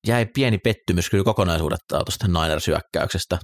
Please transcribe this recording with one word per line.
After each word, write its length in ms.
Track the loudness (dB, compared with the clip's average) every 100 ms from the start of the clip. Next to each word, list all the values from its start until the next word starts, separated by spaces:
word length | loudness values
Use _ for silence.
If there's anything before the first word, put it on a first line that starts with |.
| 0
jäi 200 | 0 0
pieni 240 | 0 0 2
pettymys 520 | 0 0 0 -2 0
kyllä 140 | 0
kokonaisuudettaan 800 | 2 2 2 0 0 -4 -4 -4
tuosta 220 | -2 -2 0
Niners-hyökkäyksestä. 1120 | 2 0 0 0 -2 -2 -4 -2 -4 -4 -4